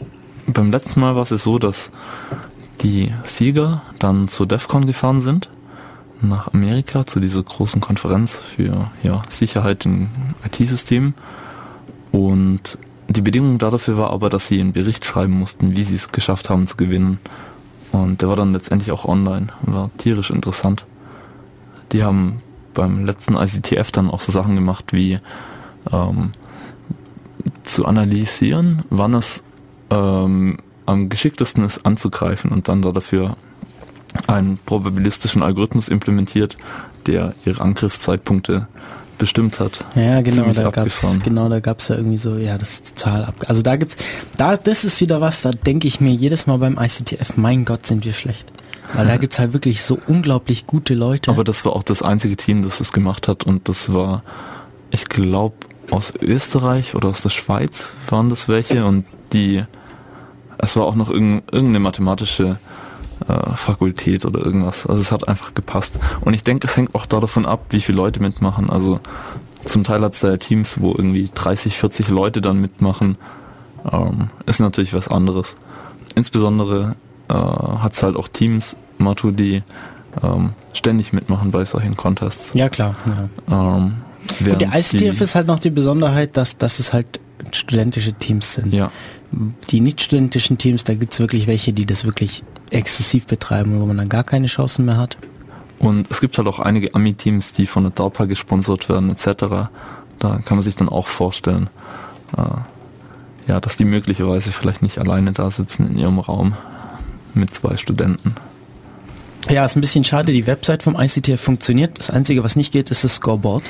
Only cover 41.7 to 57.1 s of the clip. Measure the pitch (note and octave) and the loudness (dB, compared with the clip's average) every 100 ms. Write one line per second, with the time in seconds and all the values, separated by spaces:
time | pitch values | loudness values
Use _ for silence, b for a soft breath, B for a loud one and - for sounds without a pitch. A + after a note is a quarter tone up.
41.7 | A2+ - A2+ A2+ A2 A2+ A2 A2 G2+ G2+ | -2 -2 -2 0 0 -2 -2 -2 -4 -4
42.7 | - - - G#2+ G#2 G#2+ - - A2 B2 | -8 -10 -4 -2 0 -2 -6 0 2 2
43.7 | C#3 D#3+ B B B B - D3 G3+ G#3 | 2 0 B B B B 0 2 2 2
44.7 | G#3+ G3+ - E3+ D#3 D#3+ D#3+ B2+ A#2+ C#3 | 2 2 2 2 2 2 0 -2 0 0
45.7 | D3+ D3 - C3+ A#2+ C#3 D#3+ C#3 B2+ C3 | 2 2 2 4 4 2 2 2 2 2
46.7 | B2+ A#2 - A#2 - - - A2+ B2+ A#2 | 2 -2 -2 -6 -6 -4 2 4 4 2
47.7 | A#2 - G#2+ A2 G#2+ C3 A2 - - B | -2 -2 -2 -2 -4 -6 -8 -12 -20 B
48.7 | B - - G#2+ A#2+ C3 - A#2+ C#3 C3 | B -6 0 2 2 0 0 0 0 0
49.7 | G#2+ - B2+ - E3+ D3+ B2+ - A#2 - | 0 0 0 2 2 2 2 0 -2 -2
50.7 | D3+ D3 A#2+ A#2+ C#3 - A2 G#2+ G#2+ - | -2 0 0 2 0 2 2 0 0 0
51.7 | G2 - G2+ G2+ G#2 G#2+ G2 - G#2 F#2+ | 0 -2 0 2 2 0 0 2 2 2
52.7 | - G#2 G2 F#2+ G2 - G2 - F#2+ - | -2 -2 0 0 0 -2 0 0 0 0
53.7 | F#2 - F#2 F#2 F#2+ B B B B B | -4 0 0 0 -2 B B B B B
54.7 | - - - - G#2 F#2 F#2+ A2 - - | -20 -6 -4 -2 0 2 2 0 -4 -18
55.7 | - - G2+ - - - B2+ - C3+ B2+ | -20 -4 -4 -4 -2 0 0 0 0 2
56.7 | B2+ B2 - F#2+ | 0 -2 0 0